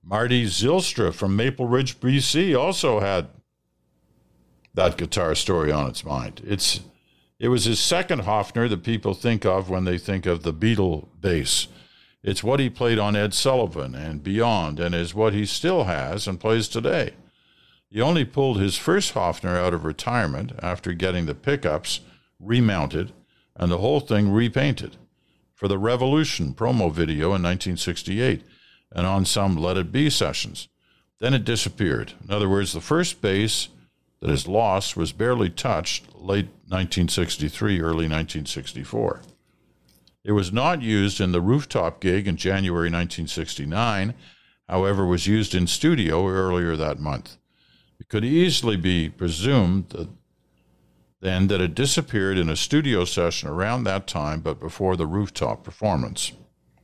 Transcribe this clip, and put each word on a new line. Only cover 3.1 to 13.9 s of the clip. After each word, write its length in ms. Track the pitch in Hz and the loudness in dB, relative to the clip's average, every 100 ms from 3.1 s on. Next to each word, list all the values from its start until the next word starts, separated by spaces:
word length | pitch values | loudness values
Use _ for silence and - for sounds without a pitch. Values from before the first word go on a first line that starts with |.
| 95 73 - _ _ _ _ _ _ _ _ _ _ _ _ _ | 0 -2 -14 _ _ _ _ _ _ _ _ _ _ _ _ _
that 240 | - 90 - | 0 0 0
guitar 380 | 82 - 85 | -4 0 0
story 360 | 76 - 87 76 | 0 0 2 2
on 160 | 76 67 | 0 -2
its 160 | - | -6
mind. 380 | - 67 58 - | -6 -6 -8 -12
It's, 360 | - 101 - - - _ _ _ _ _ | -6 0 0 -2 -8 _ _ _ _ _
it 80 | 117 | 0
was 160 | 127 | 2
his 160 | 104 110 | 2 2
second 440 | - 175 180 151 | 2 0 0 -2
Hofner 440 | 101 107 98 - 120 | 0 0 0 -2 0
that 160 | 98 | 0
people 300 | 117 113 101 | -2 -2 -2
think 320 | 95 120 113 | -2 0 2
of 240 | 98 95 92 | 2 0 0
when 160 | 92 | -2
they 120 | 92 90 | 0 -2
think 280 | - 95 | -2 -2
of 180 | 87 85 | 0 -2
the 100 | 82 | -2
Beatle 540 | 78 107 107 92 78 - - | 0 2 2 2 0 -8 -6
bass. 480 | 95 82 65 - - - - _ _ _ | -2 0 0 -2 -2 -12 -20 _ _ _
It's 220 | 98 98 | -6 -2
what 160 | 110 139 | 0 2
he 100 | 131 | 0
played 300 | - 120 113 | 0 2 2
on 160 | 104 | 2
Ed 180 | 104 104 | 2 0
Sullivan 600 | - 135 127 101 82 67 | 2 2 2 0 -4 -8